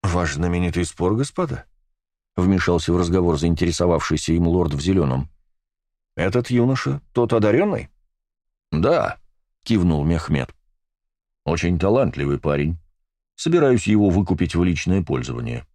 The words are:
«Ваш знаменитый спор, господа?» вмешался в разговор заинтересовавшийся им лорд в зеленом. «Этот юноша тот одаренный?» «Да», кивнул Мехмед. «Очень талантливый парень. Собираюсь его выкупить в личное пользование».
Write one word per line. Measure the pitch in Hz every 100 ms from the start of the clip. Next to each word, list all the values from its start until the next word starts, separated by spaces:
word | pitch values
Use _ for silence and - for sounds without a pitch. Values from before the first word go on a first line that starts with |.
«Ваш | 95 87 85
знаменитый | 71 87 87 87 87 85
спор, | - 87
господа?» | 110 143 - 165 123 - _ _ _ _ _ _ -
вмешался | 92 95 90 87 85
в | 87
разговор | 87 92 87 76
заинтересовавшийся | 85 82 87 85 87 80 - 78 -
им | 85 85
лорд | 90 80
в | 71
зеленом. | 80 95 71 65 71 _ _ _ _ _ _ _ _ -
«Этот | 90 120 120
юноша | 123 123 131 135 139 _
тот | - 120
одаренный?» | 117 104 131 208 160 60 _ _ _ _ _ _ _ _
«Да», | 78 107 160 - - - _ _ _
кивнул | - 110 87 78 76
Мехмед. | 82 - 73 62 _ _ _ _ _ _ _ _ _
«Очень | - 85 85 87
талантливый | 95 120 101 67 69 69
парень. | 78 71 76 85 _ _ _ _ _
Собираюсь | - 165 170 143 120 98
его | 107 101
выкупить | 87 95 87 85
в | 82
личное | 90 80 - 95
пользование». | 82 67 62 60 58 60 -